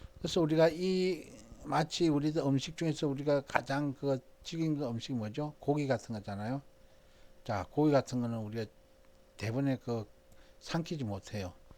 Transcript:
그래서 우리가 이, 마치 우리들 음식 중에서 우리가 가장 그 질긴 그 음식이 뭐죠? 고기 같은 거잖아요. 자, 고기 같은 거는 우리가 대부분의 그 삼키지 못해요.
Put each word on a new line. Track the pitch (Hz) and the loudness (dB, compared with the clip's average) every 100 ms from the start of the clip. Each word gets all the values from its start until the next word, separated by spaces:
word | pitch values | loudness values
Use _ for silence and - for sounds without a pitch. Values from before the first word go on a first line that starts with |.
| - - | -20 -8
그래서 | 165 185 | -2 2
우리가 | 156 160 165 | 4 6 6
이, | 160 185 185 185 160 - - - - | 4 0 2 2 -2 -6 -18 -18 -14
마치 | 147 139 160 - 170 | -2 0 0 2 4
우리들 | 143 151 156 | 4 2 2
음식 | 139 135 - - | 2 2 0 -2
중에서 | 165 151 151 | -2 0 0
우리가 | 135 139 143 | 0 2 2
가장 | - - 127 139 147 | 2 0 0 -2 -2
그 | 131 139 131 - - | -2 0 -2 -4 -18
질긴 | - 165 160 147 | -8 -2 0 0
그 | 131 | -2
음식이 | 117 - | -4 -4
뭐죠? | 127 104 107 151 - | -4 -4 -4 -6 -4
고기 | - 147 139 | 0 0 2
같은 | 120 - | 0 -2
거잖아요. | 110 101 101 113 139 - - - - - - - - | -8 -6 -6 -4 -6 -8 -20 -20 -20 -20 -20 -20 -12
자, | - 101 90 | -4 -4 -2
고기 | - 151 | 2 6
같은 | 139 - 127 | 6 4 -2
거는 | 120 113 | -2 -4
우리가 | 107 113 107 - - - - - - - | -6 -6 -8 -10 -20 -20 -20 -20 -20 -6
대부분의 | 104 120 139 127 | -2 0 0 0
그 | - 117 104 - - - - - | -2 -4 -6 -14 -20 -20 -20 -18
삼키지 | - 170 160 156 | -4 -4 -2 -4
못해요. | 117 98 - 107 90 - - | -4 -6 -6 -8 -8 -10 -20